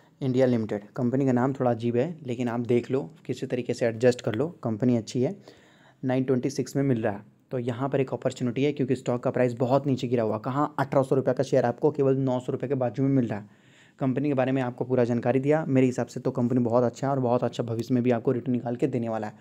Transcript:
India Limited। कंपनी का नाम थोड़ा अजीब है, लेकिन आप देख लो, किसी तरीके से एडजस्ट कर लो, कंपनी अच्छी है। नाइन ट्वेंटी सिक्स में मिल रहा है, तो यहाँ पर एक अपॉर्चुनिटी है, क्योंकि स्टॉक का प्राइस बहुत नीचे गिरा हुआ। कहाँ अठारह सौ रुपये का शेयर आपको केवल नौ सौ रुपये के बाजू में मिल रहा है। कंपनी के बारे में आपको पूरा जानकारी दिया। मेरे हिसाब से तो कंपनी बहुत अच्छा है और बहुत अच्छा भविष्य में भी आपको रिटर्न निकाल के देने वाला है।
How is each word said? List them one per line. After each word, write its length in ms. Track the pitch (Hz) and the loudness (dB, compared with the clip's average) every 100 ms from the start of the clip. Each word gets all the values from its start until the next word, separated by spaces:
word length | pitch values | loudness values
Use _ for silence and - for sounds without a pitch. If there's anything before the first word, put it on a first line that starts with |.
| _ - | _ -8
India 260 | 139 123 131 | -2 2 4
Limited। 380 | 120 107 104 101 - | 2 0 -4 -6 -4
कंपनी 300 | 123 131 135 | 0 2 2
का 60 | |
नाम 220 | 123 131 | 2 2
थोड़ा 180 | 131 123 | 2 0
अजीब 240 | 117 120 120 | 0 0 0
है, 220 | 151 160 131 | -2 -4 -8
लेकिन 220 | 120 120 | -4 -4
आप 120 | 120 | -2
देख 280 | 117 120 117 | 2 0 2
लो, 100 | 131 160 - - | -4 -4 -14 -10
किसी 200 | 131 127 | -8 -4
तरीके 280 | 127 120 | -4 -4
से 120 | 123 120 | -2 -2
एडजस्ट 360 | 113 123 120 | 4 4 4
कर 140 | - 110 | 0 -2
लो, 120 | 151 180 | -2 -4
कंपनी 340 | 120 110 127 120 | -4 0 2 2
अच्छी 240 | - 127 | 0 -2
है। 140 | 135 202 - - - _ - - | -2 -2 -16 -20 -20 _ -20 -8
नाइन 200 | 131 127 | -2 0
ट्वेंटी 260 | 131 127 135 | 2 0 0
सिक्स 260 | 135 123 139 | -4 -4 0
में 80 | |
मिल 180 | 139 120 | 0 2
रहा 120 | 110 | 0
है, 80 | 101 - _ - | -4 -10 _ -10
तो 80 | 131 | -6
यहाँ 300 | 120 117 139 | -4 -4 -4
पर 120 | 139 | -4
एक 120 | 135 | -4
अपॉर्चुनिटी 500 | 120 135 - 123 117 | -2 -4 -2 -4 0
है, 80 | 143 | 0
क्योंकि 220 | 139 127 127 | 0 -2 -2
स्टॉक 280 | - 123 | -2 -2
का 80 | 127 | 0
प्राइस 220 | 123 123 | 2 2
बहुत 340 | 120 127 135 143 | 2 2 2 2
नीचे 200 | 123 123 | 0 0
गिरा 160 | 120 | 0
हुआ। 140 | 110 107 | 0 -2
कहाँ 340 | 131 131 147 - | -2 -2 -2 -2
अठारह 240 | 135 175 | 0 2
सौ 120 | 135 135 | 2 2
रुपये 180 | 131 | 2
का 100 | 127 | 0
शेयर 220 | 131 135 120 | 2 2 2
आपको 260 | 120 156 | 2 0
केवल 260 | 147 135 135 | 2 2 2
नौ 220 | 131 127 | 0 -2
सौ 120 | 127 | -4
रुपये 180 | 131 131 | -6 -2
के 60 | 139 | -2
बाजू 280 | 123 117 | -2 0
में 60 | 135 | 2
मिल 160 | 139 117 | 2 2
रहा 120 | 104 | -2
है। 260 | 104 - _ - - - | -10 -20 _ -20 -20 -4
कंपनी 280 | 135 127 147 | -2 0 0
के 60 | |
बारे 180 | 135 127 | 0 0
में 100 | 135 | 0
आपको 240 | 123 123 123 | -2 -4 -2
पूरा 180 | 127 | 2
जानकारी 360 | 120 120 123 131 | 2 2 2 2
दिया। 240 | 135 151 160 | 2 2 4
मेरे 180 | 131 131 | 4 4
हिसाब 200 | 123 120 | 2 -4
से 120 | - | -4
तो 120 | 131 | -4
कंपनी 280 | 131 120 127 | 0 2 2
बहुत 220 | 120 120 | 4 4
अच्छा 240 | 120 120 135 | 2 0 -2
है 40 | |
और 60 | 139 | 0
बहुत 240 | 123 123 | 2 2
अच्छा 200 | 120 - | 0 -4
भविष्य 300 | 117 113 113 | -4 -4 -2
में 100 | 127 | 0
भी 80 | 120 | 2
आपको 200 | 117 117 | 2 2
रिटर्न 200 | 120 120 | -2 0
निकाल 240 | 123 120 120 | -2 -2 -2
के 120 | 151 | -2
देने 220 | 123 117 | -2 -2
वाला 180 | 110 107 | -4 -6
है। 60 | - | -12